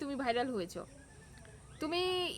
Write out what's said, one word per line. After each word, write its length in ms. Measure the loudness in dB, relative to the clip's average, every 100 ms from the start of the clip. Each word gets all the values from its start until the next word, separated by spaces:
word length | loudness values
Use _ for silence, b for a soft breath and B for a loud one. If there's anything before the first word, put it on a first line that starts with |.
তুমি 120 | 2 2
ভাইরাল 240 | 4 4 4 2
হয়েছো। 260 | -2 -4 -10 -12 -18 -18 -18 -16 -16 -16 -16 -4
তুমি 220 | 0 4 4 4 2